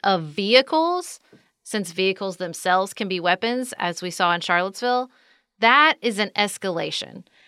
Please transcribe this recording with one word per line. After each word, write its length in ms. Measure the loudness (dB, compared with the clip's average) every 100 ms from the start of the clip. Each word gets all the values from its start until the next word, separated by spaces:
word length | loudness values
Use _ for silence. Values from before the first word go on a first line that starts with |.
of 220 | 0 0
vehicles, 960 | -2 -4 4 4 4 2 2 -2 -6 -16 _ _ _ _
since 300 | -8 -6 -6
vehicles 440 | -2 -2 -2 -6 -8
themselves 580 | -10 -6 0 2 0
can 140 | -6 -6
be 120 | -2
weapons, 540 | 2 2 0 -2 -6 -6
as 240 | -6 -4
we 80 | -8
saw 220 | 0 0
in 60 | 0
Charlottesville, 720 | 2 0 0 -2 -2 0 -2 _ _ _ _ _
that 340 | 4 6 6 2
is 180 | -2 -2
an 120 | -4 -2
escalation. 880 | -2 -2 -4 -4 -4 -6 -10 -16 -20 _